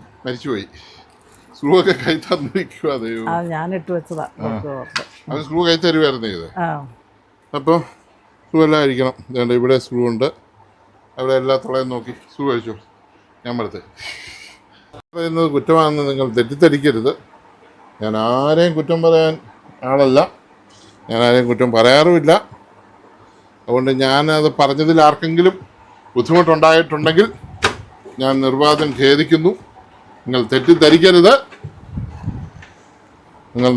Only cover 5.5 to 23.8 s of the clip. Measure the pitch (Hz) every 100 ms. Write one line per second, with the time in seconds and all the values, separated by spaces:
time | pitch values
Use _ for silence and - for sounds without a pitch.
5.5 | 160 170 165 170 156 151 131 113 90 82
6.5 | - 170 151 135 117 _ _ _ _ _
7.5 | 143 139 165 - _ _ _ _ _ _
8.5 | 160 156 151 139 127 131 - - 127 120
9.5 | 123 123 131 - 123 120 113 139 - _
10.5 | _ _ _ _ _ _ - 131 131 131
11.5 | 135 131 131 131 123 113 120 _ - 139
12.5 | 120 110 107 _ _ _ _ _ _ 123
13.5 | 120 104 98 - - - - - - -
14.5 | - _ _ _ - _ 170 165 160 165
15.5 | 143 123 160 156 151 143 135 131 113 117
16.5 | 143 165 143 143 113 123 - _ _ _
17.5 | _ _ _ _ _ 107 110 113 123 143
18.5 | 160 175 156 147 165 165 165 160 160 -
19.5 | - - - 127 139 135 131 185 - _
20.5 | _ _ _ - _ - 113 120 123 120
21.5 | 117 123 113 117 139 160 175 147 185 -
22.5 | - _ _ _ _ _ _ _ _ _
23.5 | _ - 123